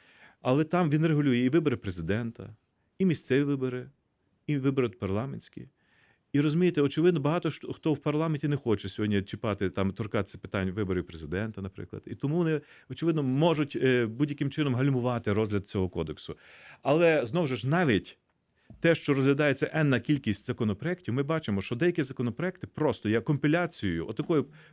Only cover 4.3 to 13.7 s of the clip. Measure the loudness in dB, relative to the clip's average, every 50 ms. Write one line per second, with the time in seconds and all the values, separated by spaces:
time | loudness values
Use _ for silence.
4.3 | _ _ _ -4 -2 0 0 0 2 2 2 0 0 -2 -4 -2 -2 -2 -4 -4
5.3 | -8 -12 -14 -16 -18 -18 -18 -18 _ _ _ _ _ _ _ _ _ _ _ _
6.3 | 0 2 2 2 2 2 2 2 4 2 2 2 2 2 2 4 4 2 2 0
7.3 | 0 0 -2 -4 -6 -6 -8 -10 -10 -4 -2 -2 -2 0 0 -2 -2 0 0 0
8.3 | -2 -2 -2 -2 -2 -2 0 0 0 0 0 -6 -4 -2 0 2 2 0 0 -2
9.3 | -6 -4 -2 -2 -2 0 -2 -2 0 0 -2 -2 -2 -4 -6 -4 -2 -2 -4 -4
10.3 | -6 -16 -12 -6 -4 -2 -2 -2 -2 -2 -2 -2 0 -2 -2 -6 -8 -12 -10 -6
11.3 | -4 -4 -4 -6 -8 -10 -12 -12 -10 -12 -14 -12 -12 -14 -12 -12 -12 -6 -4 -2
12.3 | -2 0 0 0 -2 -4 -6 -10 -20 -20 -16 -16 -10 -4 -2 -2 0 0 0 0
13.3 | 2 4 4 4 4 2 0 -4